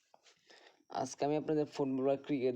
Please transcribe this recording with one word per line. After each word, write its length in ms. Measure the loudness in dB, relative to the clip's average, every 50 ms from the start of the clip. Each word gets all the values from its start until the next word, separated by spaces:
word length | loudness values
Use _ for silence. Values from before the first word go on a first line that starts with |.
| _ _ -20 _ _ -20 -20 _ _ -20 -20 -20 -20 -20 -20 _ _ _ -6 -6
আজকে 200 | -6 -6 -4 -2 0 0
আমি 80 | 0 0
আপনাদের 240 | 0 2 2 2 0 0 -2
ফুটবল 300 | -2 -2 0 0 2 2 2 2
আর 60 | 0 0
ক্রিকেট 300 | -2 0 2 2 0 0